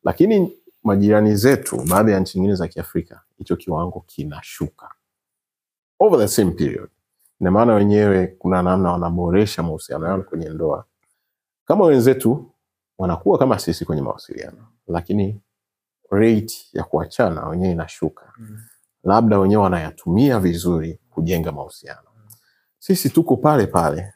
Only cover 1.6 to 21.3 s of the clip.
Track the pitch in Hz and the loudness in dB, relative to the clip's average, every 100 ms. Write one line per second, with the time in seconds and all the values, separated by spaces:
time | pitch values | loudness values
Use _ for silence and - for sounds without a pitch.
1.6 | 135 - 80 92 110 98 92 92 95 92 | -2 -6 0 2 2 0 -2 -2 -2 -2
2.6 | 82 - 80 85 85 - _ _ - 87 | -4 -8 -8 -8 -8 -18 _ _ -8 -8
3.6 | - 80 87 87 _ - 76 73 - - | -4 -6 -6 -10 _ -12 -12 -14 -18 -10
4.6 | 76 _ - - _ _ _ _ _ _ | -10 _ -20 -20 _ _ _ _ _ _
5.6 | _ _ _ _ 208 156 104 - 95 - | _ _ _ _ 4 4 2 2 0 0
6.6 | 117 - - _ _ _ _ _ 90 98 | -4 -6 -14 _ _ _ _ _ 0 2
7.6 | 120 107 101 104 104 95 92 - 90 92 | 4 4 4 4 4 2 0 -4 -2 -2
8.6 | 90 92 90 87 85 87 87 92 104 - | 0 0 0 -2 -4 -4 0 0 0 -2
9.6 | 82 78 - 71 82 95 95 - 160 - | -6 -8 -10 -8 -6 -6 -6 -10 -10 -6
10.6 | - 143 - _ _ _ _ _ _ _ | -4 -4 -10 _ _ _ _ _ _ _
11.6 | - 214 175 139 120 131 113 139 - _ | -2 2 4 6 4 4 0 -2 -6 _
12.6 | _ _ _ - 92 82 202 185 131 101 | _ _ _ -6 -6 -2 0 2 2 0
13.6 | - 85 - 78 69 - - - - - | -2 -6 -4 -4 -4 -10 -14 -16 -16 -20
14.6 | _ _ - 85 87 104 98 107 _ _ | _ _ -8 -8 -4 -2 -2 -6 _ _
15.6 | _ _ _ _ _ 98 113 110 110 - | _ _ _ _ _ 2 4 2 -2 -14
16.6 | - - - 78 85 - 110 85 78 85 | -12 -12 -6 -6 -4 -2 -2 -2 -8 -4
17.6 | 92 85 80 - 78 - - - 110 110 | -2 -2 -8 -8 -8 -8 -20 -20 -20 -20
18.6 | 113 _ _ _ - 104 117 143 98 214 | -20 _ _ _ 0 2 4 4 4 4
19.6 | 196 85 156 - - 107 - 117 92 85 | 2 0 -6 -10 -2 2 2 2 0 -2
20.6 | 90 85 80 80 _ - 82 | -2 -2 -4 -12 _ -6 -2